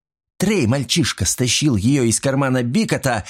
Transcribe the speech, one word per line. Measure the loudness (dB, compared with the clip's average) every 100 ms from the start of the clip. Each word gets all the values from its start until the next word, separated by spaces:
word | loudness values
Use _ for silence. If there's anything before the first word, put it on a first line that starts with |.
| _ _ _ _
Трей, | 0 2 2
мальчишка, | 0 0 0 0 -2
стащил | -4 -2 -2 0 0 2
ее | 2 2
из | 2 0
кармана | 0 0 0 0
Бикота, | 0 0 0 -2 -2 -4 -6